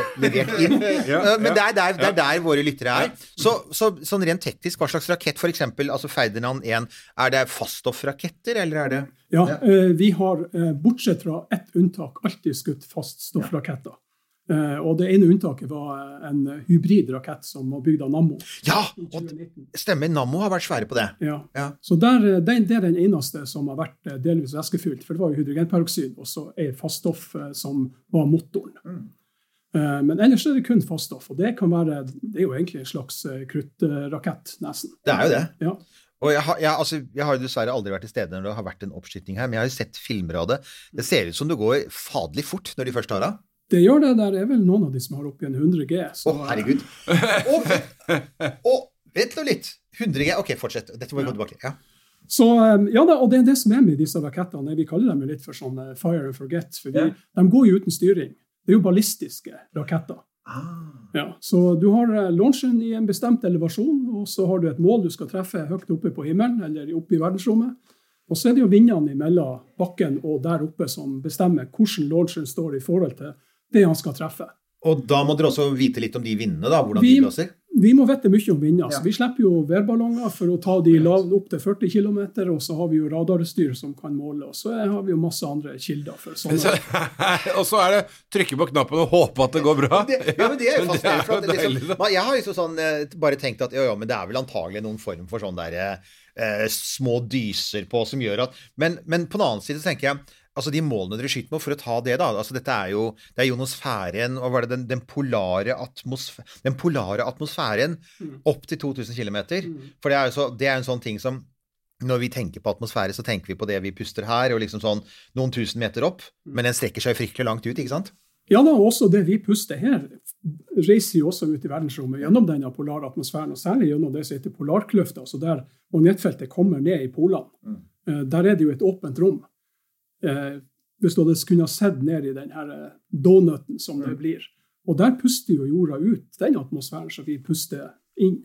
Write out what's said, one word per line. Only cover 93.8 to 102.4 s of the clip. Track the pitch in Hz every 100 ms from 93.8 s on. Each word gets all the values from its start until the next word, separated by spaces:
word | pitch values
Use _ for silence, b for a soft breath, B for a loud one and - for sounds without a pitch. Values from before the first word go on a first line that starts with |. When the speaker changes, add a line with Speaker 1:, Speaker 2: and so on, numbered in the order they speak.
| 127
Speaker 1:
ja, | 104
men | 113
det | 110
er | 92
vel | 127
antagelig | 127 101 85 107
noen | 107 107
form | 104 85 90
for | 110
sånn | 98 90
der, | 82 87 98 95 b b b -
eh, | 110 104 110
små | - - - 127 120 117
dyser | 131 107 92 - 104 90
på | 117 110
som | 135
gjør | 110 101
at, | 208 B B -
men, | 165 170 160
men | 170 165
på | 208
den | 151
annen | 104
side | - 151
så | 165
tenker | 135 139
jeg, | 143 b b b 143
altså | 135
de | 151
målene | 151 107 92 110
dere | 135
skyter | 127 127
på | 156
for | 143
å | 143
ta | 120 117
det | 127 127
da, | 156
altså | 104